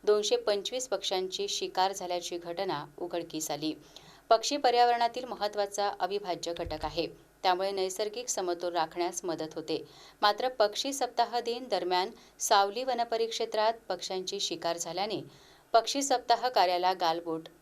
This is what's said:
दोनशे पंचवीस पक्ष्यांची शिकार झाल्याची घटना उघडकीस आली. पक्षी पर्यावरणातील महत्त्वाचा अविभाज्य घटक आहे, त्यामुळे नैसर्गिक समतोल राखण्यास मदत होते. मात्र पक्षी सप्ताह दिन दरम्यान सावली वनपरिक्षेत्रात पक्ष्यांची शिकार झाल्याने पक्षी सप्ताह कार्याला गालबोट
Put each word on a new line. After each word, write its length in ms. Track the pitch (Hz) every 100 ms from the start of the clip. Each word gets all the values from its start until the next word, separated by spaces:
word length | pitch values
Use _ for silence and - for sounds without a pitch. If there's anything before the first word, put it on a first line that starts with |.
दोनशे 320 | - 208 208 240
पंचवीस 500 | 220 202 190 254 247
पक्ष्यांची 600 | 190 - 185 185 185 202
शिकार 440 | - 185 185 190
झाल्याची 460 | 190 180 175 175 175
घटना 460 | 170 170 196 147 - -
उघडकीस 540 | 175 175 165 156 -
आली. 220 | 147 156 147 - - - - _
पक्षी 280 | 226 - 285
पर्यावरणातील 680 | 269 240 240 240 233 240 247
महत्त्वाचा 640 | 196 208 208 202 202 202 -
अविभाज्य 540 | 185 202 196 165 170
घटक 320 | 170 165 156 151
आहे, 220 | 170 156 - _ _
त्यामुळे 280 | 190 180 196
नैसर्गिक 580 | 196 185 190 214 220 240
समतोल 440 | - 180 175 175
राखण्यास 500 | 170 156 175 175 185 180
मदत 300 | 160 156 -
होते. 280 | 156 160 151 - - _
मात्र 280 | 208 208 254
पक्षी 440 | 254 208 - 269
सप्ताह 460 | 277 247 240 226 240
दिन 280 | 233 240 254
दरम्यान 420 | 185 180 180 202 226 - _
सावली 440 | - 208 202 202
वनपरिक्षेत्रात 1040 | 262 240 233 226 226 - 226 214 220 226 -
पक्ष्यांची 500 | 185 - 190 185 196
शिकार 380 | - 165 170 170
झाल्याने 440 | 170 170 214 175 - - - - _
पक्षी 280 | 226 226 277
सप्ताह 480 | 277 247 - 233 247
कार्याला 440 | 240 180 180 180
गालबोट 560 | 185 175 165 170 160 160 -